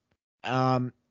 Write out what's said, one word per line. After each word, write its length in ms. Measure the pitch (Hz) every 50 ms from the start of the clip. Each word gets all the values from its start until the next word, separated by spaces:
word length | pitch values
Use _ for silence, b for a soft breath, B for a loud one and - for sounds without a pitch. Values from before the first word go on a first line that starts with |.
| _ _ _ _ _ _ _ _ -
um, 480 | 113 127 131 131 127 131 127 123 123 - _ _ _